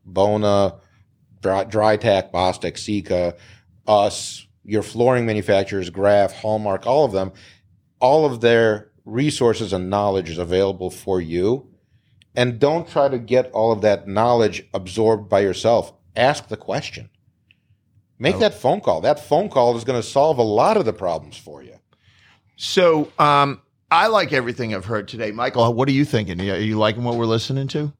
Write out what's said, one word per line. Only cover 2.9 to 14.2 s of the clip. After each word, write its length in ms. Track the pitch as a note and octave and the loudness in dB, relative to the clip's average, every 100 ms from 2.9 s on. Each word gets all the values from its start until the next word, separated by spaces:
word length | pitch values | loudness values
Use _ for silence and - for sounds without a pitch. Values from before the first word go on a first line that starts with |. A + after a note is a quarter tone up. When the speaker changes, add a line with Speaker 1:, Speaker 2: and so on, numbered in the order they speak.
| G#2 F2+ F2+ F2 - - - _ _ - | -6 -2 -2 -2 -6 -18 -20 _ _ 0
Speaker 1:
us, 600 | G#2 G2+ - - - - _ | 2 2 -2 -12 -14 -20 _
your 180 | - G#2 | -4 -4
flooring 420 | G2 A2 B2 B2 A#2 | -4 0 2 2 0
manufacturers, 640 | G#2+ F#2+ G2 F#2+ G2+ F2+ | -2 0 0 0 -6 -6
Graf, 420 | F2 G2+ G#2 G2 | 0 2 4 2
Hallmark, 520 | - A2 G#2+ G#2+ F#2+ A#2+ | -2 -4 -4 -2 -4 0
all 180 | C#3 | 2
of 80 | C#3 | 2
them, 200 | F#2+ F#2+ - - _ _ _ _ - | 0 -4 -10 -20 _ _ _ _ -2
all 260 | B2+ D#3 D3+ | 2 4 2
of 140 | A#2+ | 2
their 500 | A#2 A#2 A2+ G#2 - _ | 2 4 4 0 -6 _
resources 680 | - A2+ D3+ D3 A#2+ A2 G#2+ | -8 -2 -2 0 0 0 -2
and 160 | F#2 F#2 | -4 -2
knowledge 400 | G2+ G#2 F#2+ E2 | 0 0 -2 -4
is 100 | E2 | -6
available 520 | F2 F#2 G2 F#2 F#2 | -2 0 0 -2 -8
for 300 | - - F#2 | -10 -4 -4
you. 480 | E2 E2+ G2 C3 - _ _ _ _ _ _ | -2 -2 0 -2 -6 _ _ _ _ _ _
And 240 | - B2 A#2 | -2 -2 2
don't 300 | C#3+ D#3+ E3+ | 0 0 -4
try 200 | D3+ C#3 | 0 0
to 100 | B2+ | -2
get 320 | A2 B2+ B2+ | 0 0 0
all 180 | - A2+ | 0 0
of 100 | A2 | 2
that 260 | G#2 G2 G2+ | 2 0 -2
knowledge 560 | G2 | -2